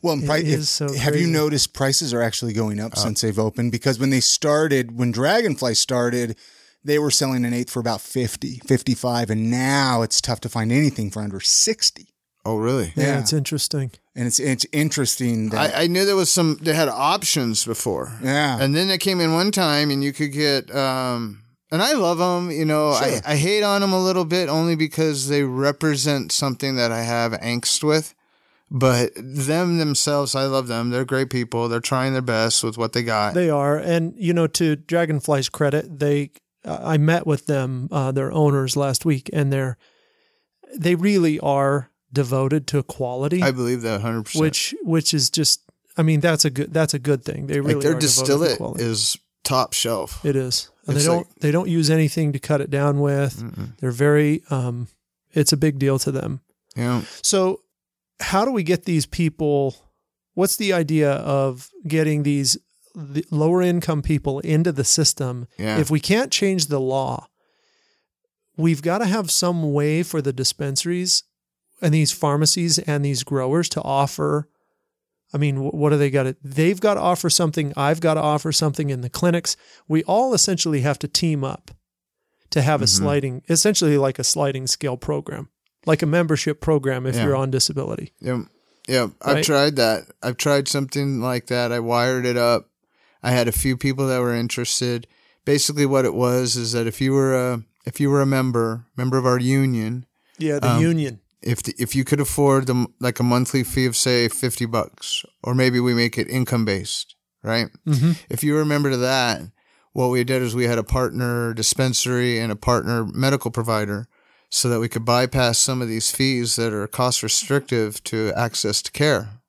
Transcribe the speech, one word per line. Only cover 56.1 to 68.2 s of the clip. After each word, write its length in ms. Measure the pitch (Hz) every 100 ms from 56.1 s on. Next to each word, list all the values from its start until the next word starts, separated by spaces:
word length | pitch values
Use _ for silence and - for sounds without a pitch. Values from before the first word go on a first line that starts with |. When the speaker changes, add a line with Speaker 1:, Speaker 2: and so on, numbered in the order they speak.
Speaker 2:
them. 300 | 135 - 135 _ _ _ -
Speaker 3:
Yeah. 260 | 120 123 104 -
Speaker 2:
So 380 | - 196 185 190 _ _ _ _ _ _
how 260 | - 190 233
do 60 |
we 100 | 247
get 240 | 160 175 -
these 220 | 165 131
people, 680 | - 165 - 156 143 139 - _ _ _ _ _ -
what's 200 | 190 -
the 140 | 208
idea 420 | 180 156 160 147
of 560 | 139 - 139 135 127 - 381 185
getting 340 | 160 156 151
these, 360 | 147 143 135 - _ _ _
the 320 | 202 143 143 -
lower 300 | 156 151 180
income 400 | 180 175 165 156
people 360 | - 151 143 139
into 300 | 165 156 170
the 120 | 139
system? 640 | 127 - 151 - 131 123 120 -
Speaker 3:
Yeah. 220 | 107 107
Speaker 2:
If 100 | 143
we 100 | 156
can't 320 | - 208 269
change 360 | - 196 190 143
the 120 | 143
law, 480 | 131 135 131 123 - _ _ _ _ _ _ _ _ _